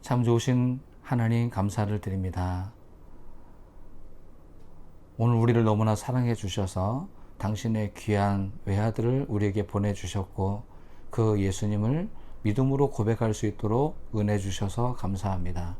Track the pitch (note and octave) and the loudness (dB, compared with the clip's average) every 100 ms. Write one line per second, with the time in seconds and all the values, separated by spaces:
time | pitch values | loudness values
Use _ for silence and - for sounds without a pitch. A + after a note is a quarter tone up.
0 | - B2 A#2 A#2 A#2+ B2+ B2 B2+ - - | 0 2 4 4 4 2 2 0 -8 -20
1 | - B2 A2+ A#2 A#2+ G#2+ G2 G2 G#2 G#2 | -2 0 2 2 2 0 0 0 -2 -2
2 | G2 F#2+ F#2 F2 F2+ F2+ F#2+ - - - | -2 -4 -2 -2 -2 -2 -6 -12 -20 -20
3 | - - - - - - - - - - | -18 -14 -14 -14 -16 -20 -20 -16 -14 -14
4 | - - - - - - - - - - | -14 -14 -16 -18 -20 -18 -16 -16 -16 -18
5 | - - A#2 A#2 A#2 A#2 A2 G#2+ A2 G#2+ | -18 0 4 6 6 6 6 4 4 2
6 | - B2+ A#2+ A2+ G2+ G2 F#2+ - F#2+ B2+ | 0 0 0 0 -2 -2 -2 0 -2 -2
7 | G3 - - - G#2 G#2+ A#2 A2 G#2 - | -6 -14 -18 -6 -4 -2 0 0 -2 -4
8 | - G#2 G2+ G2 F#2+ - - G2 A2 G#2+ | 0 4 4 2 -2 -6 -2 0 2 0
9 | A2+ C3 - G#2 G#2 G2+ F#2+ G2+ G#2 G2+ | 0 0 0 0 2 0 0 0 0 -2
10 | F2+ G2+ F#2+ - F#2+ G2+ - - - - | -4 -4 -4 -2 -2 -2 -8 -16 -16 -14
11 | - - A2 G#2 F#2+ F#2+ G#2 G#2 G#2+ D3+ | -6 0 2 4 2 0 0 0 2 0
12 | G#3 - - - G#2+ G#2 C3+ C#3 C#3 - | -2 -8 -10 -4 0 2 2 4 2 2
13 | A2 A2+ A2+ G#2+ G#2+ - G#2+ A#2 D3+ - | 0 2 0 0 -2 -2 0 2 2 -2
14 | - A2 G#2 G#2 G2 F#2 G2+ G#2+ B2 B2 | -4 0 2 2 0 -2 -2 0 0 0
15 | F#2+ G2 G2+ F#2 F2 F3 F2 - | -2 -2 0 0 0 0 -2 -6